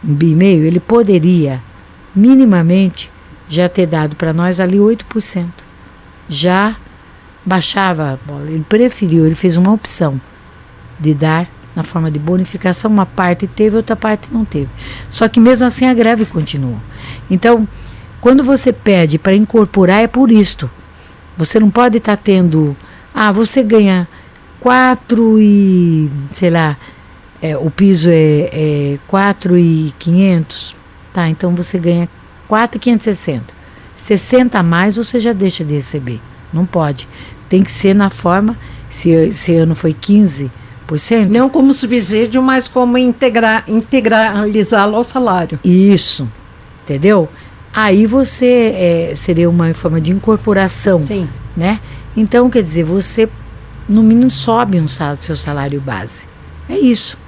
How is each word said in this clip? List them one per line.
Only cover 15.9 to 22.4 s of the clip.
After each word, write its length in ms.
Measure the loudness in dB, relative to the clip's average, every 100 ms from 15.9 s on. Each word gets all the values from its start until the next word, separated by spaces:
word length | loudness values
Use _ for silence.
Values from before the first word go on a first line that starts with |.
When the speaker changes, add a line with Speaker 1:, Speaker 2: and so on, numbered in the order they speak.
Speaker 1:
greve 320 | 2 2 0 -2
continuou. 520 | -4 -6 -4 -6 -8 -12 -18 -16 -16 -4
Então, 380 | 0 2 2 0 -6 -20 -20 -20 -2
quando 220 | 2 4
você 300 | 4 2 0
pede 440 | 0 0 2 2 0
pra 180 | 2
incorporar, 680 | 2 2 2 2 2 2 2
é 60 | 0
por 220 | 2 4
isto. 380 | 4 4 -2 -12 -14 -20 -20 -20 -20 -20 -6
Você 240 | -2 2
não 100 | 2
pode 300 | 2 2 0
tá 160 | -2 -2
tendo, 600 | 2 2